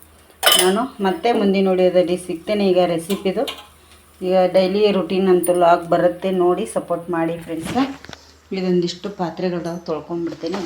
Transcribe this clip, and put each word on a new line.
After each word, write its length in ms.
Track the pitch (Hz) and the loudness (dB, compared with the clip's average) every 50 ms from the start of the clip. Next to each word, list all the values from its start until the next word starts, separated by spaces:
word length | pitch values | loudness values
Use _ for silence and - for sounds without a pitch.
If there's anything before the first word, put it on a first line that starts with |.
| - - - - - _ - _ - - - - | -20 -20 -20 -20 -20 _ -14 _ -2 -2 0 2
ನಾನು 200 | 185 185 190 214 247 262 - - 202 | 2 2 2 0 -2 -4 -6 -4 -2
ಮತ್ತೆ 240 | 190 185 165 - 233 240 233 | -2 -2 0 0 0 0 2
ಮುಂದಿನ 300 | 208 196 190 196 190 190 185 | 2 2 2 2 2 2 2
ವಿಡಿಯೋದಲ್ಲಿ 440 | 180 185 180 175 180 175 160 180 180 - | 2 2 2 4 2 2 2 -2 -4 -4
ಸಿಗ್ತೇನೆ. 380 | - 165 165 - - 214 208 202 190 | -8 -10 -8 -4 -4 -2 0 2 2
ಈಗ 80 | 180 180 180 170 175 | 4 4 2 2 0
ರೆಸಿಪಿದು 500 | 165 170 - 202 196 - 190 180 208 269 - - - - - - - - _ - - _ _ _ _ 190 | -2 -2 -4 -4 -2 -2 -4 -2 -2 -4 -4 -6 -12 -16 -20 -20 -20 -20 _ -20 -20 _ _ _ _ -4
ಈಗ 100 | 180 185 185 185 180 175 | 0 2 2 2 4 4
ಡೈಲಿ 260 | 185 190 185 190 208 214 208 196 190 | 2 2 2 2 2 2 4 4 2
ರುಟೀನ್ 320 | 175 170 196 185 190 190 180 | 0 0 0 0 4 4 4
ಅಂತೂ 200 | 180 165 - 175 180 | 4 4 2 2 4
ವ್ಲಾಗ್ 280 | 175 165 175 170 170 170 170 | 6 6 4 4 2 0 0
ಬರುತ್ತೆ, 360 | 165 170 175 170 - - 190 190 185 | 2 2 2 0 0 -4 -2 0 2
ನೋಡಿ 220 | 175 175 180 175 220 226 - | 2 2 2 0 -2 -4 -4
ಸಪೋರ್ಟ್ 340 | 185 - - 170 170 170 185 175 | -6 -4 -4 -4 -6 -4 -4 -4
ಮಾಡಿ 200 | 165 165 165 170 165 - | -2 -2 -2 -4 -6 -8
ಫ್ರೆಂಡ್ಸ್. 320 | - 160 156 165 - - 240 277 269 - - - - - - - - - - _ _ 202 190 | -8 -8 -8 -6 -4 -2 -2 -2 -2 -4 -12 -16 -18 -20 -20 -20 -20 -20 -20 _ _ -6 -4
ಇದೊಂದಿಷ್ಟು 520 | 185 185 180 180 170 175 - - - 208 196 - | 0 2 2 2 2 0 -4 -6 -10 -10 -8 -6
ಪಾತ್ರೆಗಳನ್ನ 580 | 180 160 160 - 185 185 175 175 160 170 170 175 - - | -6 -6 -6 -4 -4 -2 -2 -4 -4 -6 -8 -8 -6 -6
ತೊಳ್ಕೊಂಡ್ಬಿಡ್ತೇನೆ 720 | 160 151 147 - 170 170 170 160 151 151 - 165 180 202 180 | -6 -6 -6 -8 -6 -6 -6 -6 -6 -8 -8 -6 -6 -6 -4